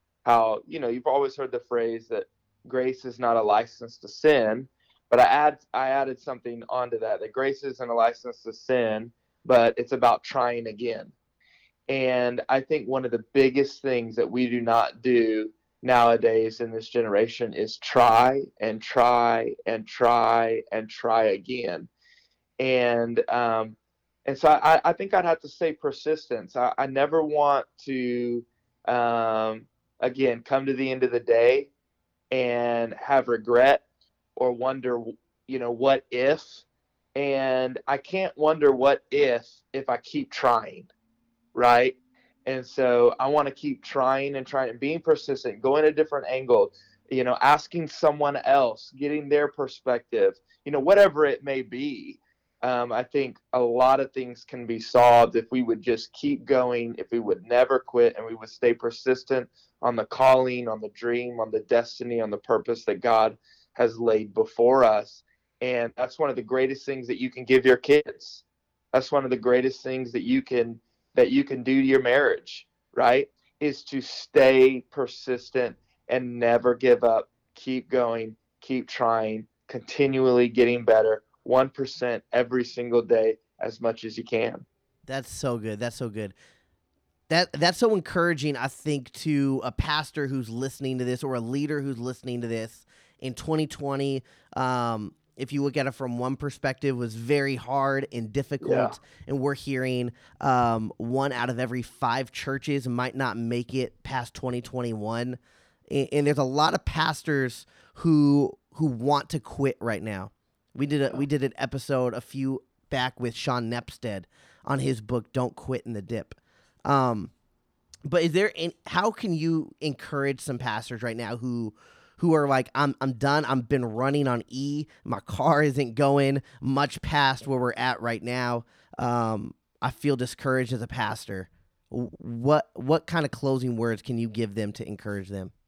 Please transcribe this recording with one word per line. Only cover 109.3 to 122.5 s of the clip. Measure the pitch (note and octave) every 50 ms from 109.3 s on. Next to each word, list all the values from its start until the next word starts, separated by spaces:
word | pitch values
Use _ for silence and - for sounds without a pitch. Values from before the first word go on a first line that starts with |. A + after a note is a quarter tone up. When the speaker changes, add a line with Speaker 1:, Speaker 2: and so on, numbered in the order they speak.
Speaker 2:
to | - D3
quit | - - - - C#3 C3+ - -
right | - A#2 G#2+ -
now. | G#2 A2 G2+ F#2+ F#2+ G#2 - _ _ _ _ _ _ _ _
We | A2+ C#3+
did | C#3+ D3+ C#3+
a, | C3+
Speaker 1:
Yeah. | - -
Speaker 2:
we | C3 C#3+
did | C#3 D3+ C3+
an | C#3 B2 -
episode | - C3 A#2 - C3 - - C#3 B2+ B2+ B2 -
a | A#2+
few | - - - C#3 C3+ C3+ C3+ - - _ _ _ _ _
back | C#3+ C3 B2+ C3 - -
with | B2 A#2 -
Sean | - - C#3+ B2 B2 A#2 A2+
Nepstead | A#2+ A#2+ - - - - - A2 G2+ F#2+ E2+ _ _ _ _ _ _ _ _
on | - C#3 C3+
his | C3 C3+ B2+ A2
book | G#2+ G#2+ B2 A#2+ - -
"Don't | - - B2 A#2+ -
Quit | - - B2+ C3 - -
in | A#2
the | A2+ G2+
Dip." | F#2 E2 A#2 G#2 - - - - _ _ _ _ _ _ _ _ -
Um, | - C#3+ C3+ C3 B2 A2+ G#2 F2 - _ _ _ _ _ _ _ _ _ _ _ _ - _ -
but | C#3+ E3 F3
is | E3 E3
there | D3+ F#3 G#3 - -
an-, | - E3 E3+ - _ _
how | - - F#3 G3+ A3
can | A3 - - G3
you | E3+ D#3 D#3+ E3 E3 D#3+ - - - _
encourage | D#3 D3+ C3 - - - D3+ C#3 C#3 C#3 C3+ -
some | - C#3+ B2+ A#2+
pastors | C3 A#2+ G#2+ A2+ A2 - B2 G#2+
right | B2 A#2 A2
now | A#2 A#2 G2+ A#2+
who, | A2+ B2 B2+ A#2+ A#2 A2+ G#2+ - _ _ _ _ _ _ _ _ _
who | - D#3+ D#3+
are | D3+ C#3+
like, | C#3